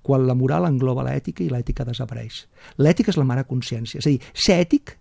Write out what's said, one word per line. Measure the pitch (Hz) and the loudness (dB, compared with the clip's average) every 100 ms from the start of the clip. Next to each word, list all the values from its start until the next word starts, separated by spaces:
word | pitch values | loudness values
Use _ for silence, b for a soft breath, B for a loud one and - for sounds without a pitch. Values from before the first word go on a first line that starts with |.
quan | - 135 127 | 2 2 4
la | 127 | 2
moral | 131 151 175 | 2 2 2
engloba | 131 131 127 127 | 2 0 -2 -2
l'ètica | 139 - - 170 | -4 -6 -6 -4
i | |
l'ètica | 123 120 - 123 | -2 -4 -4 -6
desapareix. | 120 120 117 113 - - B B - | -6 -8 -10 -12 -16 -20 B B 2
L'ètica | 143 175 220 | 4 4 2
és | 165 | 2
la | 131 | 0
mare | 123 131 | 0 -2
consciència. | 127 - 113 117 147 | -6 -6 -8 -8 -2
És | 147 | 0
a | |
dir, | 135 B | 0 B
ser | - - 175 | -4 2 2
ètic | 170 285 - - | 4 0 -2 -20